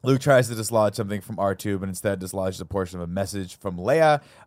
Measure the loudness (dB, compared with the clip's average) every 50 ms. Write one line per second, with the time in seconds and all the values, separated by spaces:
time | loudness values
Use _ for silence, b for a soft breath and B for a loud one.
0 | 4 2 2 2 4 6 6 6 6 4 -2 -4 -4 0 2 4 4 2 2 -2
1 | -4 -4 -4 -6 -6 -8 -4 -2 0 0 0 -2 -2 -2 -2 -2 -4 -6 -8 -4
2 | -2 -2 -2 -2 -6 -8 -6 -4 -4 -4 -4 -6 -10 -6 -4 -4 -4 -4 -6 -8
3 | -8 -6 -4 -4 -4 -4 -4 -8 -8 -8 -12 _ -8 -8 -8 -4 0 0 4 4
4 | 6 4 4 2 b b b b b